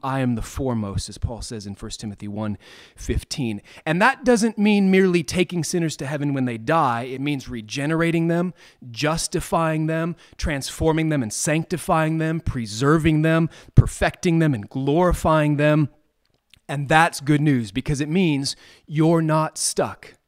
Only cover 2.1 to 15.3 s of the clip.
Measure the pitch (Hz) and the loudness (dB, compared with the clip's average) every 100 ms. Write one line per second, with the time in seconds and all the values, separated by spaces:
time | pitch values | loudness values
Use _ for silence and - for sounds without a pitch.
2.1 | 98 104 104 107 104 - - - - - | -10 -10 -6 -6 -8 -12 -20 -20 -12 -6
3.1 | 117 - - 120 101 - - - 170 240 | -4 -4 -4 -4 -6 -10 -10 -2 2 2
4.1 | 262 254 240 226 214 208 202 190 190 190 | 2 2 2 2 2 2 4 4 4 4
5.1 | 175 151 185 180 175 151 180 165 - 139 | 2 0 -2 -2 -2 -2 -2 -4 -6 -6
6.1 | 147 147 139 127 117 113 165 139 117 131 | -4 -2 0 -2 -2 0 2 2 0 -6
7.1 | 127 143 143 123 123 107 123 143 165 165 | -6 -4 -4 -6 -12 -8 -6 -2 0 0
8.1 | 165 165 170 180 - - _ 127 113 147 | 2 0 0 -2 -6 -20 _ -14 -4 -2
9.1 | 160 - 175 - 175 160 156 156 160 165 | -2 -4 -4 -2 0 0 0 -2 -2 -4
10.1 | 165 - - 175 139 - - 160 160 160 | -8 -16 -6 -4 -4 -6 -2 0 2 2
11.1 | 147 110 - - 156 160 175 - 165 156 | 0 -2 -2 -2 -2 -2 -6 0 0 2
12.1 | 160 160 160 - 131 110 107 139 160 156 | 0 -2 -2 -4 -6 -6 0 4 4 4
13.1 | 151 156 165 165 - - - - - 170 | 4 4 2 0 -4 2 4 4 0 -2
14.1 | - 185 165 160 117 101 135 135 156 180 | 0 2 4 2 0 -4 -4 0 2 2
15.1 | - 175 | 2 2